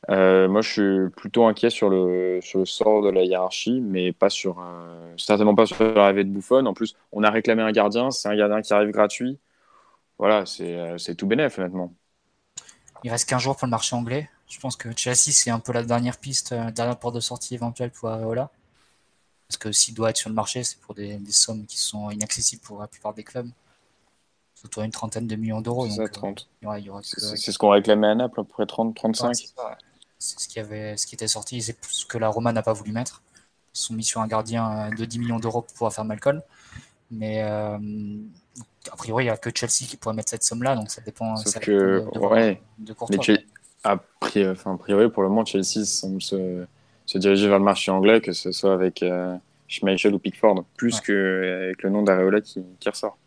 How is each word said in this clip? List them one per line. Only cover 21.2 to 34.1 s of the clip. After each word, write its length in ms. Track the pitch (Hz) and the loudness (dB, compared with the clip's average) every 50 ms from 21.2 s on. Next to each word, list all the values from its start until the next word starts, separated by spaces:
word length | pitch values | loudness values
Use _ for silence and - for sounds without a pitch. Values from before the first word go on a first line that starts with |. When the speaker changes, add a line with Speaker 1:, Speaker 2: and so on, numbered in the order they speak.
| 101 104 | -10 0
Speaker 2:
sommes 340 | 101 - - - 110 107 107 | 2 2 2 2 -2 -10 -10
qui 120 | - - | -10 -6
sont 320 | - - - - 107 104 104 | -6 -6 -4 -4 -6 -8 -6
inaccessibles 520 | 104 104 107 - - - 117 - - 113 _ | -4 -6 -4 -4 -4 -2 -2 -2 -4 -4 _
pour 160 | - 104 101 | -18 -14 -14
la 80 | 104 | -14
plupart 260 | 104 - - _ 107 104 | -16 -16 -10 _ -10 -10
des 100 | 107 107 | -10 -16
clubs. 260 | - - 127 120 120 120 _ _ _ _ _ _ _ _ _ _ _ _ _ _ _ _ _ _ _ _ | -12 -10 -10 -10 -10 -14 _ _ _ _ _ _ _ _ _ _ _ _ _ _ _ _ _ _ _ _
C'est 100 | _ _ | _ _
autour 160 | - - - | -14 -8 -6
d'une 100 | 107 110 | -6 -6
trentaine 360 | 110 - - 110 - 110 117 | -6 -8 -10 -8 -6 -6 -6
de 80 | 113 110 | -6 -6
millions 260 | 107 110 110 110 110 | -4 -4 -4 -4 -4
d'euros, 260 | 113 120 120 123 127 113 | -4 -4 -4 -2 -2 -4
Speaker 1:
C'est 80 | 104 | -4
Speaker 2:
donc, 100 | 107 110 | -4 -4
Speaker 1:
ça, 60 | 104 - | -6 -6
trente. 260 | - - 98 101 101 | -8 -8 -8 -8 -10
Speaker 2:
euh, 160 | - _ _ _ | -16 _ _ _
il 20 | - | -10
y 40 | |
aura, 120 | 104 107 104 | -10 -10 -10
il 60 | 101 | -10
y 40 | 101 | -14
aura 120 | 98 101 | -16 -16
que 60 | 101 | -12
Speaker 1:
C'est, 280 | - - - - - - | -12 -10 -8 -8 -6 -6
c'est 160 | - - - | -6 -6 -6
ce 60 | 98 | -4
qu'on 120 | - - 104 | 2 4 6
réclamait 380 | 101 101 98 - 107 104 107 | 6 6 6 6 4 6 6
à 80 | 104 107 | 4 2
Naples, 240 | 117 127 120 - - | 2 -2 -4 -4 -8
à 40 | 101 | -10
peu 60 | - | -10
près 160 | _ - 107 | _ -6 -6
trente, 300 | 101 - - 113 113 110 | -4 -2 -4 -4 -4 -4
trente-cinq. 320 | - - 113 113 - 120 | -4 -2 -2 -2 0 -2
Speaker 2:
Ouais, 60 | 120 123 | -2 -2
c'est 200 | 117 - - _ | -4 -8 -10 _
ça, 120 | - 120 | -12 -12
ouais. 80 | 110 - _ _ _ _ _ _ _ _ _ | -12 -12 _ _ _ _ _ _ _ _ _
C'est 200 | - - - - | -12 -12 -10 -10
ce 80 | - | -12
qui 120 | - - 113 | -10 -10 -10
avait, 360 | 107 104 107 107 107 107 107 | -10 -10 -10 -10 -10 -10 -6
ce 100 | 104 - | -6 -8
qui 80 | - - | -8 -6
était 120 | - 113 | -8 -4
sorti, 340 | 110 - 110 104 - 127 123 110 | -4 -4 -4 -6 -10 -8 -8 -8
c'est 120 | 110 117 _ | -8 -8 _
ce 240 | - - - - - | -10 -8 -8 -8 -8
que 140 | - - 120 | -6 -4 -2
la 100 | 110 110 | 0 0
Roma 240 | 104 113 117 120 113 | 0 0 -2 -2 -2
n'a 80 | 113 | -2
pas 120 | 107 113 110 | 0 -2 -2
voulu 180 | 104 101 104 | -2 -4 -8
mettre. 320 | 107 113 127 - - - _ _ _ _ _ _ _ _ _ _ _ | -6 -6 -6 -8 -10 -18 _ _ _ _ _ _ _ _ _ _ _
Ils 60 | - | -10
sont 160 | - - 113 | -8 -6 -6
mis 80 | 110 113 | -6 -6
sur 180 | - | -4